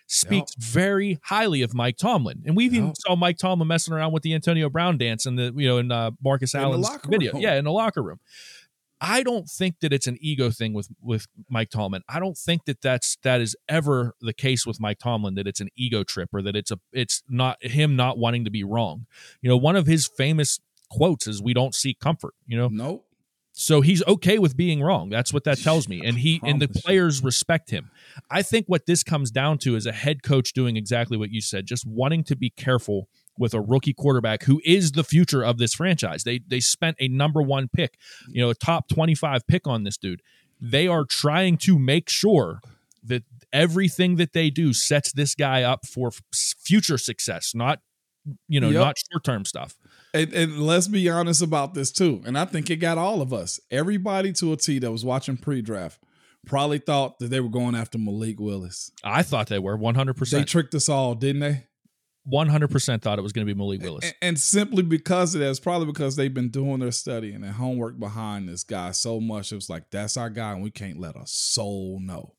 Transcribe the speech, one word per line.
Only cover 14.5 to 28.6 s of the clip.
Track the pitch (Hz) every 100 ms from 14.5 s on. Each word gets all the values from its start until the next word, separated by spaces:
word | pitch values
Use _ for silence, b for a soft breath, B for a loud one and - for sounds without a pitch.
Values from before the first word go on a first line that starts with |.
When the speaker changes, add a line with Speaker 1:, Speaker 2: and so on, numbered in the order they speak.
| 131 120
Speaker 1:
with | 107
Mike | 107 104
Tomlin, | 123 113 104
that | 98 98
it's | -
an | 98 -
ego | 123 110
trip | 95 - 87
or | 101
that | 98 104
it's | -
a, | 98 _
it's | 127 120 - -
not | 123 127 -
him | 123 139 151
not | 131 127 123
wanting | 117 120
to | 110
be | 107
wrong. | 98 113 104 76 - B B B
You | 123
know, | 123
one | 143 190
of | 151
his | 160 131
famous | - 135 156 143 - _ _ _
quotes | - 165 147 110
is, | 101
"We | 107
don't | 123 131
seek | - 135 -
comfort," | 147 165 - - -
you | 117
know? | 123
Speaker 2:
Nope. | 107 131 185 _ _ _ _ _
Speaker 1:
So | - - 151
he's | 143 180 -
okay | 202 180 220
with | 175 131
being | 175 151
wrong. | 151 156 92
That's | 110 120
what | 143
that | 151 135
tells | 156 160 120
me. | 87
And | 110 120
he, | 156 160
Speaker 2:
<laughs> |
I | 123
Speaker 1:
and | 147
the | 143
Speaker 2:
promise | -
you. |
Speaker 1:
players | 170 190 175 135
respect | 131 - - 165 -
him. | 95 - B B B _
I | 175
think | 196 226